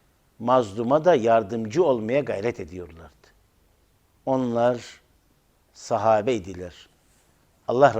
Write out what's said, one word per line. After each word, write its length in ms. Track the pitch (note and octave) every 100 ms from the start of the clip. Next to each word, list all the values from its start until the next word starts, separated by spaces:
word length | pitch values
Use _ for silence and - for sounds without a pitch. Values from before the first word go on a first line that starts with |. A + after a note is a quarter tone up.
| _ _ _ -
mazluma 680 | A#2+ B2+ A2 G2+ A#2 D3+ D#3+
da 100 | D3+
yardımcı 680 | A2+ A2+ G2 A#2 A2 C3
olmaya 360 | F3 B2 G#2+ C#3
gayret 400 | A2+ G2 A2+ A#2
ediyorlardı. 540 | F2 F2+ F2 E2 D#2+ _ _ _ _ _ _ _ _ _ _ _ -
Onlar 560 | C3 B2 A#2 A#2+ A#2+ - - _ _ _ _ _ _ _
sahabeydiler. 1120 | - - A2+ A2 A2 A2 A#2 F#2 F2+ F2+ - - _ _ _ _ _ _ _ -
Allah 260 | A#2+ C#3